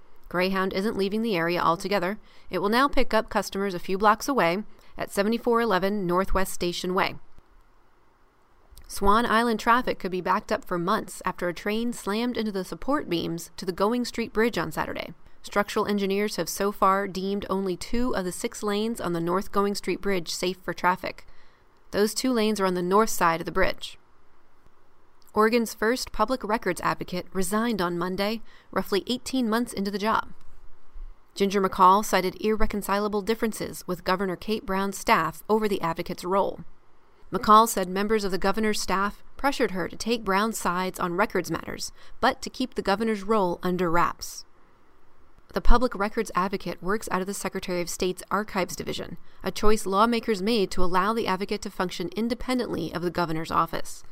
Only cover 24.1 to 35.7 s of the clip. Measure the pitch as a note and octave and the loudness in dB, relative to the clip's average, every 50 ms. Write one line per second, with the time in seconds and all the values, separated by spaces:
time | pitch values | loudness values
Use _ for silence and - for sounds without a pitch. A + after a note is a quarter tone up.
24.1 | - - - - - - - - - - - - - - - - - - - - | -20 -20 -20 -20 -20 -20 -20 -20 -20 -20 -20 -20 -20 -20 -20 -20 -20 -20 -20 -20
25.1 | - - - - - G#3 G#3+ A3+ A3+ A#3+ A3+ G#3+ - - G#3+ A3 B3+ B3+ - - | -20 -20 -18 -6 2 4 4 6 6 4 2 0 -2 -2 0 0 0 0 -2 -6
26.1 | - - G#3+ A3 C4 B3+ - F#3+ G#3+ A#3+ - F#3+ E3+ - - E3 D#3+ - E3 - | 0 0 0 0 0 -4 -2 -2 -2 -2 0 -2 -2 0 -2 -2 -2 -2 -6 -6
27.1 | F3+ F3+ - - - F#3+ F#3+ F3 G#3 G#3+ A3+ A#3+ A#3 F#3+ F3+ F3 F3 E3+ E3+ F#3 | -6 -8 -8 -6 -2 -2 0 0 2 0 0 0 0 0 0 0 0 -2 -2 -2
28.1 | F#3 F#3 G3 G#3 A3+ A3+ - - - - - - - F#3 F#3+ - G#3 F#3+ - - | -2 -2 -2 -2 -2 -4 -8 -12 -14 -18 -16 -6 -4 -4 -2 0 0 0 0 0
29.1 | B3 B3 - - - C4 B3 G#3+ G#3+ A#3 B3 A#3 - - G3 G3+ G3 G3+ G3 A3 | -4 -4 -4 -4 -2 0 0 2 2 0 0 -2 -4 -4 -4 -4 -4 -2 0 0
30.1 | G#3+ - - - - - - - - - - - - - - - - - - - | 0 0 0 -2 -6 -8 -8 -8 -8 -8 -8 -8 -8 -8 -8 -10 -10 -10 -10 -10
31.1 | - - - - - - G3 G3 F#3+ G3+ F#3+ F#3+ - - F#3+ F#3 F#3+ G#3 A3 - | -12 -16 -20 -14 -2 0 0 2 2 2 0 0 4 6 8 8 8 6 4 2
32.1 | G#3+ F#3 F3+ F#3 - - - G#3+ A3 G#3+ A3 G#3 - G3+ F#3+ - G3 G3+ G#3 G#3+ | 2 2 2 0 -4 -2 0 0 4 4 4 4 2 -2 -2 0 0 0 0 0
33.1 | G3+ G#3 F#3+ G3+ A3+ - A#3 A3+ G3+ - F3 - D#3+ - - - F3+ - - F#3 | -2 -2 -2 -2 -2 0 0 -4 -2 -4 -8 -8 -10 -12 -8 -8 -8 -6 -2 -2
34.1 | F#3 F#3 G3+ F#3+ F3 - - - G#3+ A3 - - F#3+ F#3+ G3 G3+ G3 - - - | 0 0 0 -2 -4 -6 -4 -4 -4 -4 -4 -4 -2 -2 -2 -2 -4 -4 2 2
35.1 | A3+ F3+ D#3+ D#3 - - - - G#3+ A3 G#3+ G3+ | 2 2 2 -2 -4 -8 -2 0 2 2 2 0